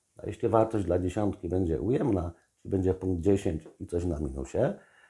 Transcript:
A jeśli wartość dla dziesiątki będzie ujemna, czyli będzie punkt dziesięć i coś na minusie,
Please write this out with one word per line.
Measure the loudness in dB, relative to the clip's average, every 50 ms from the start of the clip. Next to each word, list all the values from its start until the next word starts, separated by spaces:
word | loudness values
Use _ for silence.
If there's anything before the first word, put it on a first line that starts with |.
| _ _ _
A | -10 -8
jeśli | -8 -8 -2 -2 2
wartość | 4 4 4 4 0 -2 0
dla | 0 0 2
dziesiątki | 0 0 0 0 -2 -2 -2 -4 -6 -2
będzie | 0 0 0 0 0 0
ujemna, | 0 0 0 2 2 2 2 0 0 -2 -6 _ _ _ _ _
czyli | -8 -2
będzie | 0 2 2 2 2
punkt | 0 0 -2 -2 2 4
dziesięć | 4 4 4 2 0 -2 -2 -6 -10 -14 -14
i | -12
coś | -4 -4 -2 0
na | 0 -2 -2
minusie, | -4 -4 -4 -6 -8 -4 0 0 2 2 0 -4 -12 _ _ -20 -20 _